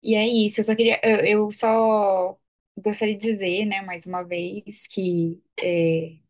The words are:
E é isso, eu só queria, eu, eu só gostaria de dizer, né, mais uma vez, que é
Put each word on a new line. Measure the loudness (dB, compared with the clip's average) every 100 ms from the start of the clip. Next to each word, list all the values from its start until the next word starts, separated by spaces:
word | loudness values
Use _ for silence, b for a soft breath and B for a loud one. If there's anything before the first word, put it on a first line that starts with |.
E | 0 2
é | 2
isso, | 2 2 0
eu |
só | -2 2
queria, | 2 2
eu, | 2 2 4
eu | 2 0
só | 0 2 4 4 4 2 2 0 -6 _ _ _ -6
gostaria | -4 -2 -2 -2
de | -2
dizer, | -2 -2 -2 -2
né, | -4
mais | -8 -12 -8
uma | -8
vez, | -6 -6 -6 -8 -10 -8 -6
que | -4 -2 0 -2 -4 _ -6
é | -2 2 2 0 -4 -14 _